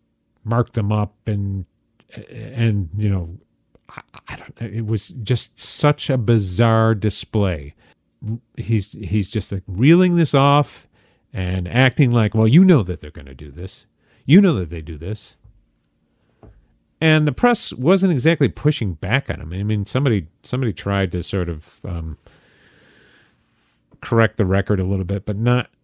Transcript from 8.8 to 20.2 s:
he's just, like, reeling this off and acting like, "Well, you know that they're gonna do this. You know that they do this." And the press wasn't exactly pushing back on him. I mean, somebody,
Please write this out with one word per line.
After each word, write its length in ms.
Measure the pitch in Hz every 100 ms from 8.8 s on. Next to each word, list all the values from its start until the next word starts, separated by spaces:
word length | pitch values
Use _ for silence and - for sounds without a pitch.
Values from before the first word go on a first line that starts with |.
| -
he's 360 | 101 95 104 90
just, 220 | 107 -
like, 120 | 98 -
reeling 480 | 92 139 175 180 175
this 180 | 160
off 540 | 139 143 147 143 - - _ _ _ _
and 360 | - 92 92 85
acting 440 | 117 131 - 127
like, 220 | 120 107
"Well, 140 | 113 110
you 180 | 151 190
know 160 | 147
that 180 | 90 82
they're 120 | 73
gonna 240 | 80 69 67
do 160 | 73
this. 340 | 73 92 - _ _ _ _ -
You 160 | 180
know 140 | 196 113
that 140 | 82
they 120 | 85
do 160 | 78 76
this." 380 | 87 110 - _ - _ _ _ _ _ _ _ _ _ - _ _ _ _ -
And 280 | 160 156 151
the 40 |
press 400 | 127 247 240 -
wasn't 420 | - 131 190 190
exactly 340 | 139 147 170 127
pushing 460 | - 147 - 101
back 360 | 80 90 131 -
on 100 | -
him. 140 | 80
I 80 | 92
mean, 240 | 104 104 98
somebody, 420 | 127 143 104